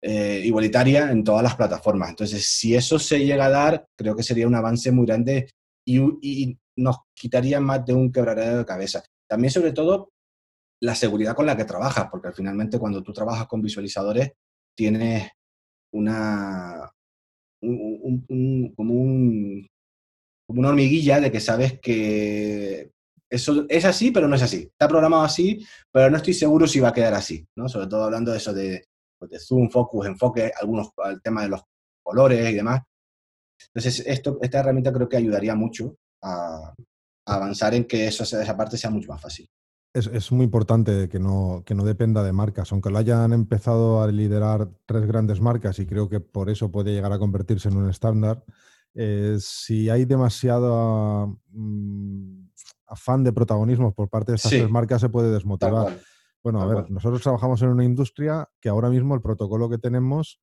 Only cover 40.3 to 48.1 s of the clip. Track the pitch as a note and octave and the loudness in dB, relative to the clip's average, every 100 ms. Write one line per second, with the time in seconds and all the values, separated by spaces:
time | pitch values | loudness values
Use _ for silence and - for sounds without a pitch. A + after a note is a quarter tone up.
40.3 | B2+ B2 A2+ G#2+ A2+ G#2+ G2+ F#2 F#2+ F#2+ | 2 4 2 2 2 4 2 0 -2 0
41.3 | G2 F#2 F2+ F2+ G2+ G2+ G2+ A2+ G#2+ G2+ | 0 0 -4 -4 -2 0 0 2 2 2
42.3 | F#2 G#2 G2+ F2+ G2 G2 G2+ A2 A#2 A#2 | 0 -2 -2 -4 -2 0 0 2 4 4
43.3 | A#2 G#2+ G#2+ A2 A#2 A2+ A2 G#2+ G#2 G#2+ | 2 2 -2 0 2 4 4 2 0 0
44.3 | G#2 G#2+ G#2+ G#2 F#2 _ A2+ G#2+ A2 A2 | 0 0 0 -4 -8 _ -2 0 0 0
45.3 | G2+ A#2 A#2+ G#2 F#2 F2+ G2 G#2 G#2 E2 | 2 0 0 -2 -4 -4 -2 -2 -4 -6
46.3 | - F#2+ G#2 G#2+ F#2+ G2+ G2+ G2+ G2+ G2+ | -6 -4 -2 -2 -2 -2 -2 -2 -2 0
47.3 | G2 F#2+ G#2 G#2 G2 G2 F#2 A2+ | -2 -2 -2 0 0 0 0 0